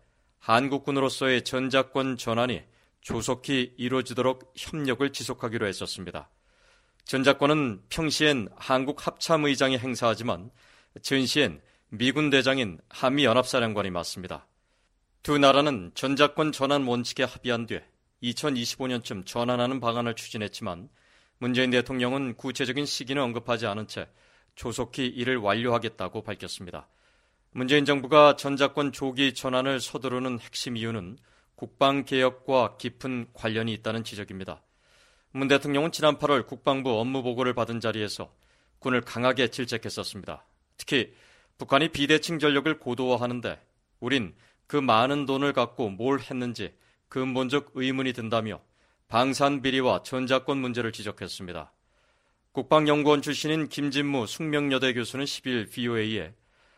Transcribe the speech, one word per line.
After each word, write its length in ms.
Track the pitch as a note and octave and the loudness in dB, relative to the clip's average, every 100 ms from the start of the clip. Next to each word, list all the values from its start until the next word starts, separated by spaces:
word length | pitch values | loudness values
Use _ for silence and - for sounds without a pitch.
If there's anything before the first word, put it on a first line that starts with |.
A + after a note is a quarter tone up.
| _ _ _ _ | _ _ _ _
한국군으로서의 1040 | - A2+ C3+ C3+ C#3+ C#3 C3+ B2 C3+ B2 | 2 4 4 -2 -2 0 0 0 2 2
전작권 760 | - B2+ C3 C3+ C3 C#3+ C3 A#2+ | 0 -4 0 0 2 0 -2 -2
전환이 440 | - A2+ B2 F#2+ - _ _ _ | -2 0 0 -2 -10 _ _ _
조속히 720 | - A#2 A2 B2+ - C3+ B2 - | -6 -4 -2 -4 0 -2 -2 -4
이루어지도록 760 | A#2+ C3 B2 B2 B2+ C3 - - | -2 -2 -2 0 0 0 -8 -16
협력을 560 | - D#3+ C#3 A#2+ C#3 | -10 -4 -2 0 -2
지속하기로 540 | - A#2 B2 A#2+ A2 G#2+ | -2 -8 -6 -6 -2 -4
했었습니다. 640 | F2+ F#2 - E2+ E2 C#2 _ _ _ _ _ _ _ - | -4 -8 -8 -10 -10 -12 _ _ _ _ _ _ _ -6
전작권은 760 | C3 C3+ C3+ C#3+ D3+ C3+ F#2+ - | 2 4 4 4 2 0 -4 -8
평시엔 600 | - D#3 - D3+ C3+ F#2 - | -4 -2 2 2 2 -2 -8
한국 520 | - C3 C3+ C#3+ - | 0 0 0 -4 -6
합참의장이 720 | - - D#3+ D3 C3 C3+ C3 | -6 0 2 2 2 2 2
행사하지만 720 | C3 A#2 A#2 A2 A#2+ F2 G#2 - _ _ _ - | -2 0 0 0 -2 -4 -8 -20 _ _ _ -14
전시엔 600 | - C#3 B2 D3+ B2 D2 - _ _ | 0 2 2 2 2 0 -14 _ _
미군 400 | G#2+ B2 C3 D3+ | -2 0 2 4
대장인 480 | C3+ B2+ C3+ A2 D#2+ _ | 4 4 2 -2 -6 _
한미연합사령관이 1000 | - C3 C#3 C3 A#2+ B2 C3+ A2+ G#2 F#2+ | -2 0 4 4 4 4 0 0 0 -2
맡습니다. 560 | F2+ E2 - F2+ D#2+ - _ _ _ _ _ _ _ | -4 -6 -8 -10 -12 -14 _ _ _ _ _ _ _
두 160 | - D3 | 0 6
나라는 500 | C#3 C3+ D3+ B2 F2 - | 8 8 4 0 -6 -4
전작권 560 | C3+ C#3 D3 - D#3 | -2 4 4 4 -2
전환 340 | C#3+ C3+ C#3+ B2+ | 0 0 2 2
원칙에 380 | A#2+ A#2+ - | -2 -2 -2
합의한 420 | B2+ - B2 A#2 A#2 | -4 -2 -4 -4 -4
뒤 140 | F#2+ - _ _ _ | -8 -10 _ _ _
이천이십오 640 | A#2+ A#2 D3+ B2+ A#2 - C3 | -8 -4 -2 -2 -4 -4 -4
년쯤 380 | B2 - G#2 | -4 -6 -10
전환하는 560 | F2+ A#2+ A#2+ B2 B2 C3+ | -6 -4 0 0 0 0
방안을 340 | A#2 A#2 A#2+ | -2 -2 -2
추진했지만 760 | A2+ - A2+ G#2 - G#2+ F2 A#2 _ _ _ _ _ | -6 -8 -8 -8 -6 -8 -8 -12 _ _ _ _ _
문재인 320 | B2 B2 B2+ | 0 2 4
대통령은 640 | B2 A#2+ C3 B2 C3+ C3+ A2+ | 4 2 -2 -2 -2 -4 -6
구체적인 500 | C3+ B2 B2+ B2+ C#3+ | -8 -4 -2 -2 -4
시기는 340 | - B2 C#3 | -6 -4 -2
언급하지 460 | B2+ A2+ A#2 A#2 A2+ | -2 -2 -2 -2 -2
않은 220 | G2+ G#2 | -4 -6
채 200 | - E2+ _ _ _ _ | -10 -12 _ _ _ _
조속히 540 | - B2 A2+ A#2 - B2+ | -10 -6 -4 -6 -4 -4
이를 300 | - A#2+ B2+ | -2 -2 0
완료하겠다고 840 | G2+ G#2+ B2 A#2 G#2+ - F#2 A2 | 0 0 2 0 -2 -6 -8 -8
밝혔습니다. 640 | G#2+ G2 - - F2 E2 - _ _ _ _ _ _ B2 | -10 -10 -10 -12 -12 -14 -18 _ _ _ _ _ _ -6
문재인 280 | B2+ D3 C#3+ | 2 4 4
정부가 500 | C#3+ B2+ D3+ D3 C#3 | 0 4 8 8 8
전작권 560 | C#3 C#3 C#3 D3+ C#3+ | 0 0 0 0 -4
조기 420 | A#2 C3+ B2+ C#3 | -2 -4 0 0
전환을 460 | A#2 C3+ B2+ C3+ C3+ | 0 -2 0 0 -2
서두르는 600 | - C#3 B2+ B2+ C3 A#2+ | -4 -6 -4 -4 -4 -6
핵심 340 | - - C3+ A#2 | -8 -10 -8 -6
이유는 400 | A2+ A2+ F2+ A#2+ _ _ _ _ | -4 -6 -8 -14 _ _ _ _
국방개혁과 1200 | A#2+ - C#3 C#3 C3+ C3+ B2+ B2+ - C3 A2 - | -16 2 2 2 0 2 2 0 2 2 2 -2
깊은 520 | B2 - C3 B2+ A#2 | -10 -8 -8 -8 -8
관련이 380 | - A2+ A2 A2+ G#2 | -6 -4 -2 -4 -4
있다는 280 | A2 A2 | -6 -6
지적입니다. 580 | A2 G#2 G2+ F#2+ F#2 D2+ _ _ _ _ _ _ _ | -8 -10 -12 -12 -12 -14 _ _ _ _ _ _ _
문 160 | C3 C3+ | -4 4
대통령은 460 | C#3 D3 C#3+ D#3+ | 4 4 0 0
지난 240 | - D#3 C#3+ | 2 2 2
팔월 300 | D3 C#3 - | 2 2 0
국방부 520 | B2+ - C3+ C3 A2 | -4 -2 -2 0 0
업무보고를 540 | B2 C3+ B2 A#2+ B2+ | 0 -2 -2 0 0
받은 260 | B2 A2+ A#2 | 0 -2 -2
자리에서 500 | A2+ A2 G#2 - F#2 _ _ _ _ _ | -4 -4 -6 -6 -12 _ _ _ _ _
군을 200 | C3+ B2 | -2 0
강하게 480 | - A#2 B2+ B2+ B2+ | -2 0 0 2 0
질책했었습니다. 960 | - A#2+ A2+ G#2 G2 F#2 G2+ F2 D#2 _ _ _ - | -2 -6 -6 -6 -8 -10 -10 -12 -14 _ _ _ -18
특히 380 | - C#3 G#2+ - _ _ _ _ | -2 -2 -2 -6 _ _ _ _
북한이 360 | C3 E3+ E3 | 0 2 2
비대칭 460 | C#3+ C#3+ D#3 D3+ D#3+ | 0 2 2 2 0
전력을 380 | D3 C#3+ D3 D3+ | 2 2 0 -2
고도화하는데 800 | B2+ A#2+ B2+ B2 A#2+ B2 G#2+ D#2 _ _ _ _ | -4 -2 0 2 0 -4 -8 -8 _ _ _ _
우린 340 | A#2+ C3+ F#2 - _ _ - | -2 -2 -2 -10 _ _ -4
그 80 | D3 | 0
많은 500 | C3 A2 B2+ C#3+ C3+ | 4 6 6 2 0
돈을 280 | C3+ C#3+ | 0 0
갖고 360 | C#3 A#2+ - A2+ | 2 0 -2 -4
뭘 300 | F#2+ B2 C#3 | -2 0 0
했는지 560 | - B2+ B2 A2+ F#2 - _ _ _ | -2 -6 -6 -6 -10 -12 _ _ _
근본적 640 | C3 C3 B2+ C3 C#3+ C#3 C3+ | -4 -2 -2 0 -2 -2 -4
의문이 360 | C3 C3 C3 | -2 -2 -2
든다며 480 | B2 A2+ A2+ A2 F2 - _ _ _ _ | -4 -2 -2 -2 -8 -14 _ _ _ _
방산비리와 960 | A2+ C3 B2+ C#3+ C#3+ B2+ C3 B2+ F#2 | 2 2 4 2 2 0 2 2 2
전작권 540 | - C3 B2+ C3 C3 C#3 | 0 -4 0 0 2 -2
문제를 340 | B2+ A#2+ A2+ | -2 -2 -4
지적했습니다. 800 | - G#2 - F2+ - F#2 E2 D2 _ _ _ _ _ _ _ _ | -6 -10 -8 -10 -10 -10 -10 -12 _ _ _ _ _ _ _ _
국방연구원 720 | - B2 D#3 D3+ D3 D3 D3 | -8 4 4 6 4 6 4
출신인 480 | C#3+ C#3+ D3+ D#3 C#3 | 2 -4 -2 -2 -2
김진무 580 | - C#3+ C#3 C#3+ C#3 G#2 | -4 -2 -2 -2 -2 -4
숙명여대 640 | - D#3+ D3 C#3+ C3 B2+ | -4 -2 0 0 2 2
교수는 340 | A#2+ A2+ C3 C#3 | 0 -4 -6 -6
십일 440 | - C3 B2 G2+ | -6 -4 -4 -4
비오에이에 640 | - A#2+ A#2 A2 A2 E2 - _ _ _ | -6 -2 -2 -2 -4 -6 -12 _ _ _